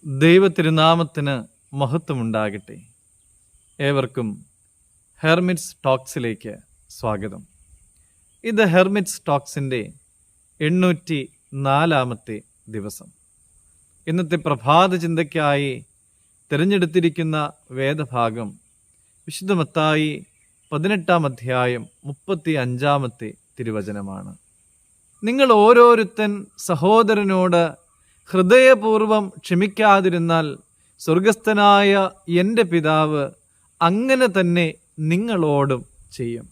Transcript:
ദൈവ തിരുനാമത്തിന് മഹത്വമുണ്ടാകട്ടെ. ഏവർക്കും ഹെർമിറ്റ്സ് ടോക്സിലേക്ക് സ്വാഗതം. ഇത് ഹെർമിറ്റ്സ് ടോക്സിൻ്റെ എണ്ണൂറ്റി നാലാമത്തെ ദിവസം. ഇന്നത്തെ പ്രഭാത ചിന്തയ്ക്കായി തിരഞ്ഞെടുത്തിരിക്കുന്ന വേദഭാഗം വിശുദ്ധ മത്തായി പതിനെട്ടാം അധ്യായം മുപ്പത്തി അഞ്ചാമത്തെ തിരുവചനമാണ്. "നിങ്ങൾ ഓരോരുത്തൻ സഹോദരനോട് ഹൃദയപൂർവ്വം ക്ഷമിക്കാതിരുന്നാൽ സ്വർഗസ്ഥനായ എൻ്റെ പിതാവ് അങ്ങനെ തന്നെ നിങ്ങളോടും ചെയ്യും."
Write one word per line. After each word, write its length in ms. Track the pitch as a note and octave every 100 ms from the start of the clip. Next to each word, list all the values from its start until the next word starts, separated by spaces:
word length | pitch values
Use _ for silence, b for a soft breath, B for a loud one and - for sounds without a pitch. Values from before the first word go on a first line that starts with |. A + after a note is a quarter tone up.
| D#3
ദൈവ 420 | C3+ D#3+ F3+ G3
തിരുനാമത്തിന് 840 | - D#3+ D#3+ D#3+ E3 D#3+ - C#3+ C3 - _ _ C#3
മഹത്വമുണ്ടാകട്ടെ. 1000 | C3+ D#3+ E3+ C3+ A2+ A2 G#2+ G2+ - G#2+ - _ _ _ _ _ _ _ _ _
ഏവർക്കും 480 | C#3 C#3 B2+ - A2 G2+ - _ _ _ _ _ _ _
ഹെർമിറ്റ്സ് 540 | D#3 E3+ F3+ E3+ - - C#3
ടോക്സിലേക്ക് 680 | C3 C3 - A#2+ G#2+ A2 - _ _ _
സ്വാഗതം. 520 | - A#2 G#2 G#2 F#2+ - _ _ _ _ _ _ _ _ _
ഇത് 180 | A3+ G#3+
ഹെർമിറ്റ്സ് 580 | G#3 F3 F#3+ G#3 F3 - -
ടോക്സിൻ്റെ 520 | C#3+ C#3 - C#3 B2+ G#2 - _ _ _ _ _ _
എണ്ണൂറ്റി 600 | D3+ F3+ F#3 E3 - D3+ C3 _ _
നാലാമത്തെ 880 | C#3 C3+ C#3 E3 D3 B2 A2+ - G#2+ _ _ -
ദിവസം. 380 | A2 G2+ - - _ _ _ _ _ _ _ _ _ -
ഇന്നത്തെ 280 | E3+ E3 E3
പ്രഭാത 600 | E3 C3+ A#2 D#3 F#3 F3+
ചിന്തയ്ക്കായി 760 | E3 D#3+ D3+ E3 D3 C#3+ C#3 B2 - _ _ _ _ _ _
തിരഞ്ഞെടുത്തിരിക്കുന്ന 1000 | D3 F3+ G3+ F3 F3 E3 D#3 D#3+ D#3 D3 - _
വേദഭാഗം 800 | B2+ C3+ D3+ C#3 B2 A#2 A2+ G#2+ - _ _ _ _ _ _ -
വിശുദ്ധ 260 | - F#3+
മത്തായി 580 | F#3+ D3+ E3 D#3 D#3 D3+ D3 - _ _ _ _
പതിനെട്ടാം 540 | D3+ F3 G#3 E3 F3 D3
അധ്യായം 600 | B2 A#2+ B2+ B2 B2 - _ C#3+
മുപ്പത്തി 460 | C#3+ - F3+ D#3+
അഞ്ചാമത്തെ 800 | D3+ B2 B2 C#3+ C#3+ B2+ _ A2 - _ -
തിരുവചനമാണ്. 720 | A2+ G#2+ G2+ G2+ G2 F#2+ F#2+ - _ _ _ _ _ _ _ _
"നിങ്ങൾ 280 | G#3 C4 C4+
ഓരോരുത്തൻ 920 | G#3+ G#3+ A#3+ A#3+ A#3 G#3 - G#3+ G3+ G3 -
സഹോദരനോട് 1040 | - D#3+ F3 A3 G#3+ G#3+ G3 F#3+ F#3 E3+ E3 C3+ _ _ _ _ _
ഹൃദയപൂർവ്വം 1000 | F#3 F3+ B3 C4 B3 A3 A3 G#3+ G#3+ G3 -
ക്ഷമിക്കാതിരുന്നാൽ 1080 | - F3 G3+ G3+ G#3+ G3 F#3 F3 E3 E3 D3+ - _ _ _ _
സ്വർഗസ്ഥനായ 920 | - E3 G3+ A3 - G#3 G3+ G3+ G3+ G3 F#3+ - -
എൻ്റെ 340 | E3+ F#3+ A#3
പിതാവ് 600 | F#3+ E3+ D#3 D#3 D#3 D3+ C#3 - _ _ _ _
അങ്ങനെ 460 | E3+ G3+ B3+ C4 B3+
തന്നെ 380 | F#3 F3+ F3 E3 - _ -
നിങ്ങളോടും 840 | D#3 F3 A3+ G3+ D#3 C#3+ C#3 B2+ - _ -
ചെയ്യും." 340 | - A#2+ A#2 -